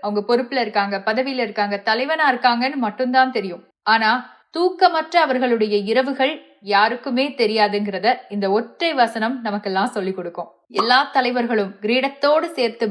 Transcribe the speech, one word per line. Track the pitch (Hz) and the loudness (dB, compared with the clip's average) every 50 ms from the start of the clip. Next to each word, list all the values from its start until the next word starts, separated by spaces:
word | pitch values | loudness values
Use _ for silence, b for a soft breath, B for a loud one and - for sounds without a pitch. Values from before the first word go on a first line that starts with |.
அவங்க | - 208 208 208 202 240 240 | -8 -4 -2 -2 0 2 0
பொறுப்புல | 240 254 - 285 - | 0 0 -2 -2 -2
இருக்காங்க, | 233 214 208 208 202 202 202 196 196 | -2 0 -2 -2 -2 -2 -4 -4 -2
பதவியில | 220 220 247 262 | -2 -2 0 -2
இருக்காங்க, | 277 262 254 233 214 - 214 208 202 202 | -2 -2 -4 -4 -4 -2 -4 -2 -2 -4
தலைவனா | 196 - 226 220 233 269 285 320 320 311 277 247 | -4 -2 -2 -2 0 0 -2 0 2 2 2 2
இருக்காங்கன்னு | 240 - 247 233 233 247 269 302 | 2 2 2 2 2 0 -2 -2
மட்டும்தான் | 277 240 208 202 - 254 247 254 262 262 262 | -2 -4 -4 -2 -2 -2 2 4 4 4 4
தெரியும். | 240 220 196 185 170 - - _ _ _ _ | 0 -2 -4 -4 -8 -12 -16 _ _ _ _
ஆனா, | 208 220 226 220 214 240 254 240 - - _ _ _ - | 2 2 2 4 2 0 0 -4 -10 -18 _ _ _ -2
தூக்கமற்ற | 320 349 359 370 339 381 349 330 320 311 320 - | 0 0 0 4 4 4 4 4 2 -2 2 2
அவர்களுடைய | 339 320 277 254 254 262 240 233 220 214 214 208 | 2 2 4 2 0 2 2 2 0 2 0 0
இரவுகள் | 208 196 208 220 254 262 277 262 - 262 285 311 - - - _ _ | 0 0 0 0 0 0 0 0 0 0 0 -2 -6 -12 -20 _ _
யாருக்குமே | 202 196 196 196 214 226 247 240 - 277 240 254 277 294 | -4 0 2 2 4 2 0 -4 -6 -4 -2 -2 -2 -2
தெரியாதுங்கிறத | - - 233 208 220 220 208 208 202 208 208 208 190 180 185 233 254 - - - | -2 -2 -2 0 2 2 2 2 0 -2 -2 -4 -4 0 0 0 0 0 -4 -8
இந்த | 202 208 196 190 | -6 -4 0 0
ஒற்றை | 196 220 233 - - - 339 330 302 | 0 0 0 -4 -6 -4 -4 -2 0
வசனம் | 262 240 220 - 226 220 233 269 254 | 0 0 0 0 -2 -4 -4 -4 -4
நமக்கெல்லாம் | 233 214 202 208 - 202 185 190 202 | -4 -6 -6 -4 -4 -4 -2 -2 -2
சொல்லிக் | - - 208 185 190 190 | -2 -2 -4 -4 -4 -4
கொடுக்கும். | 190 170 170 - 175 170 - _ _ _ | -6 -8 -8 -10 -10 -12 -12 _ _ _
எல்லா | _ - - 220 233 247 262 277 269 - | _ -4 -2 2 4 4 4 2 2 0
தலைவர்களும் | 269 247 240 247 247 240 233 240 214 202 190 - - | 0 0 2 0 -2 -2 0 0 -2 -2 -4 -6 -6
கிரீடத்தோடு | 208 214 247 262 262 269 277 - - 285 302 320 339 339 | -4 -2 0 0 0 -2 -2 0 2 2 2 2 0 -2
சேர்த்து | - 269 240 220 220 - 233 208 | -2 -2 -2 -2 -2 -4 -4 -4